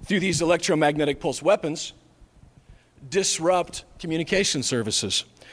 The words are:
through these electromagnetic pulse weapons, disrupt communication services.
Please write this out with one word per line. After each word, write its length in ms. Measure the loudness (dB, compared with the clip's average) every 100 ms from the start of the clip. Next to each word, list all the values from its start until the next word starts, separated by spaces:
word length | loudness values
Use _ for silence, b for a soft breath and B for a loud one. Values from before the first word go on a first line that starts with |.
through 160 | -4 -2
these 220 | 0 0
electromagnetic 760 | 2 2 2 2 4 2 0 -2
pulse 240 | -4 0
weapons, 500 | 2 2 0 -6 -10 -14 _ _ -20 _ -20 -20 b b b _ -6
disrupt 760 | -2 0 0 2 2 0 -8 -16 -12
communication 640 | -6 -4 0 0 0 -2
services. 640 | -2 -2 0 -2 -2 -2 -4 _ B